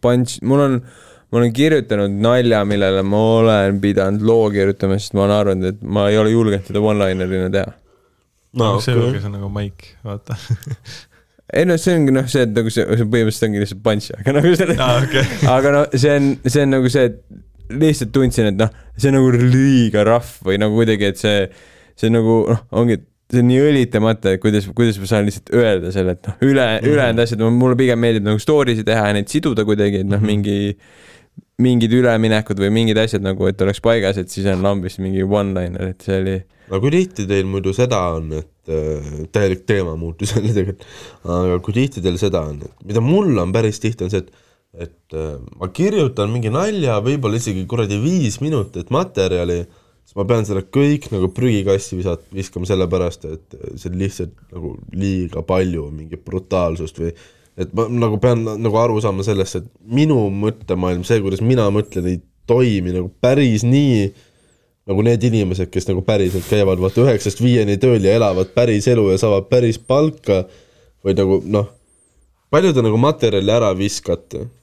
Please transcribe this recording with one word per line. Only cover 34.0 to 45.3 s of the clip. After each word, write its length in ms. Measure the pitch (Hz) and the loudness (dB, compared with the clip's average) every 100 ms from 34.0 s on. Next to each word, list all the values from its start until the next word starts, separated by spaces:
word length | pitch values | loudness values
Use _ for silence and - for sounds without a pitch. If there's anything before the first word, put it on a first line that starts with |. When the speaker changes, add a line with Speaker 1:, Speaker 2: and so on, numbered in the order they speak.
| 95 98 | 2 -2
Speaker 1:
et 100 | 87 | -6
siis 180 | - 98 | -4 -2
on 160 | 92 | 0
lambist 360 | 98 98 87 - | 0 -2 -6 -6
mingi 240 | 95 95 | -4 -2
one-liner, 720 | 95 104 101 92 90 90 92 | 0 0 0 -4 -6 -6 -8
et 80 | 92 | -8
see 180 | - 95 | -4 -2
oli 160 | 95 95 92 _ | -2 -4 -8 _
Speaker 2:
No 160 | _ 95 | _ -2
kui 80 | 123 | 0
tihti 380 | 165 185 185 98 | 0 -2 -4 -2
teil 160 | 98 95 | 0 0
muidu 240 | 95 95 | -2 -4
seda 280 | 92 127 110 90 82 | 0 0 0 -2 -4
on, 80 | 80 | -6
et, 160 | 78 80 _ | -8 -10 _
äh, 460 | - 80 78 76 73 76 78 | -6 -4 -4 -6 -8 -12 -6
täielik 320 | 107 101 92 | -2 0 -2
teema 280 | - 104 90 | -2 -2 -2
muutus 380 | 80 82 80 101 | -6 -8 -8 -4
<laughs> 20 | |
jälle 160 | 120 107 | -2 -2
tegelikult, 320 | 104 95 95 - - - - | -2 -2 -6 -14 -20 -20 -18
aga 380 | - 87 92 90 | -6 -2 0 -2
kui 140 | - 98 | -2 -2
tihti 260 | 131 117 | -2 -2
teil 140 | 90 87 | -4 -2
seda 220 | 101 90 | -2 -2
on, 140 | 76 73 | -4 -10
et 300 | - _ 95 | -14 _ -4
mida 100 | 107 | -2
mul 380 | 120 180 202 113 | 2 2 2 0
on 140 | 87 | 0
päris 240 | 101 110 107 | 0 0 -2
tihti, 240 | 110 113 | -6 -4
on 80 | 90 | -4
see, 140 | 98 | -4
et, 80 | - _ _ _ _ | -6 _ _ _ _
et, 400 | 85 85 _ _ | -16 -16 _ _
äh, 220 | 78 78 | -10 -10